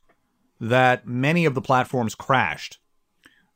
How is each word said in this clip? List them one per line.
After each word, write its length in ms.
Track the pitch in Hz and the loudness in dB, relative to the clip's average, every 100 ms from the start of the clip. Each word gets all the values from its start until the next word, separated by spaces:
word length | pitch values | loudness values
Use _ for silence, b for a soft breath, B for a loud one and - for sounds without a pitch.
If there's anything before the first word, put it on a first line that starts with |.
| _ _ _ _ _ _ | _ _ _ _ _ _
that 460 | 113 123 127 127 - | 0 2 4 2 -4
many 380 | 123 139 175 | -2 0 2
of 100 | 160 | 0
the 60 | 127 | -2
platforms 540 | - 127 123 131 110 | 0 0 0 -2 -4
crashed. 640 | - - 131 95 76 - - _ _ _ _ b b b | -6 0 0 0 -4 -12 -18 _ _ _ _ b b b